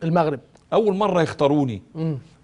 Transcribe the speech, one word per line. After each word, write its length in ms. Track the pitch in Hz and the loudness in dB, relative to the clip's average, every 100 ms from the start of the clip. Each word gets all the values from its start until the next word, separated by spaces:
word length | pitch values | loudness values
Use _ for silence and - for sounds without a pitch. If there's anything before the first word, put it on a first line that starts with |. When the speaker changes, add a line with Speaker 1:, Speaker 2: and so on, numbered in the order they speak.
Speaker 1:
المغرب. 360 | 170 175 151 135 - _ _ | 0 0 0 -2 -10 _ _
Speaker 2:
اول 220 | 175 220 190 | 0 2 0
مره 260 | 208 180 | 0 0
يختاروني. 600 | 156 - 143 147 135 101 - 160 | 0 0 2 2 0 -4 -10 -8
Speaker 1:
مم. 220 | 160 139 - _ | -6 -6 -10 _